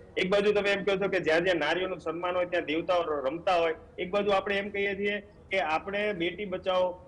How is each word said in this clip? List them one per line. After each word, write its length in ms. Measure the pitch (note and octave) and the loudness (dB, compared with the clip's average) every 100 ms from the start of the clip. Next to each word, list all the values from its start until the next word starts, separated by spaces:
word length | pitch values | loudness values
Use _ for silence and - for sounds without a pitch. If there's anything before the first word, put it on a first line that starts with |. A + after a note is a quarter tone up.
| - D#3 | -6 -4
એક 120 | F#3 | 2
બાજુ 240 | G3+ G#3 | 4 4
તમે 160 | G3+ G3+ | 4 2
એમ 140 | G3 | 0
કહો 120 | G3+ F#3+ | 0 0
છો 140 | G3 | 0
કે 100 | F#3 | 0
જ્યાં 240 | D#3 D#3+ | 2 2
જ્યાં 140 | F#3 E3+ | 4 2
નારીઓનું 420 | D3 F3 F#3 F3 | 0 0 -2 -4
સન્માન 360 | E3 E3 F3+ F3+ | -6 -4 -2 0
હોય 100 | F3 | 0
ત્યાં 200 | F3 D3 | -2 -2
દેવતાઓ 360 | D#3+ E3+ F3 | -2 2 2
રમતા 540 | D#3 D3 C3 E3 F#3+ F3 | 2 0 -2 -2 2 2
હોય, 200 | E3 D#3+ - - | 2 -2 -8 -10
એક 140 | F#3 | -4
બાજુ 180 | G3+ G3+ | 0 2
આપણે 280 | F#3+ G3+ G3 | 2 2 -2
એમ 120 | G3+ | -2
કહીએ 260 | G3+ G3+ G3 | -2 -2 -2
છીએ 280 | G3+ G#3 - - - | -2 -4 -8 -18 -4
કે 80 | F#3+ | -2
આપણે 540 | D#3 D#3+ G3 G3+ G#3 | 0 -2 -2 -2 -2
બેટી 320 | F#3 E3+ E3+ G#3 | -2 -4 -4 -6
બચાવો, 600 | F#3 F#3 F#3 F#3 F3 | -4 0 2 2 -2